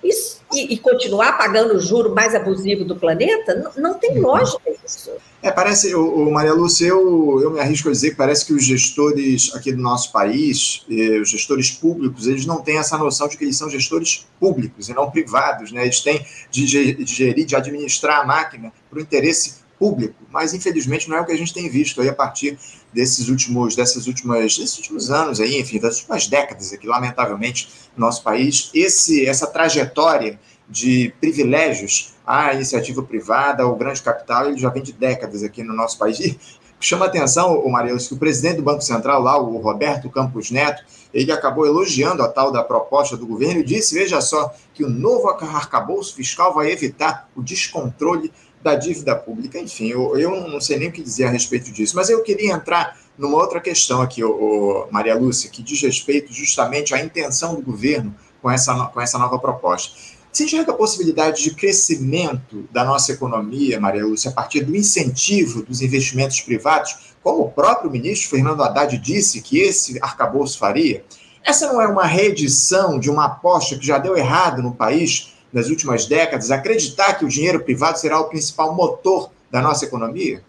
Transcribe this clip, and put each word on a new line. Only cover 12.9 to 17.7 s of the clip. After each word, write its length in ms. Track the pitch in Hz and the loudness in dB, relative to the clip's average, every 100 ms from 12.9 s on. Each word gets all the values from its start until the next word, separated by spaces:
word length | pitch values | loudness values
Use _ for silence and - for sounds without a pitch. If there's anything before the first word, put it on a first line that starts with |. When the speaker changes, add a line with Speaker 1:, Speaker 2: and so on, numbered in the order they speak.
| 156 | 0
Speaker 2:
noção 300 | 147 135 147 | -2 0 -4
de 100 | - | -4
que 80 | |
eles 120 | 147 131 | -4 -4
são 120 | 151 | -4
gestores 600 | 135 135 165 165 - - _ | -4 -2 0 -2 -4 -8 _
públicos 500 | 190 127 110 - 101 | 0 0 -4 -8 -8
e 60 | |
não 160 | 123 143 | -4 -2
privados, 600 | 156 160 120 143 135 107 | -2 0 0 0 -2 -8
né? 100 | 120 | -4
Eles 180 | 123 123 | 0 0
têm 240 | 143 151 - - - | 0 -2 -4 -20 -8
de 160 | 131 139 | -2 2
ge-, 280 | 139 135 | 2 2
de 180 | 131 131 | 0 -6
gerir, 320 | - 127 120 | 0 2 2
de 120 | 160 135 | 0 -2
administrar 640 | 127 | -2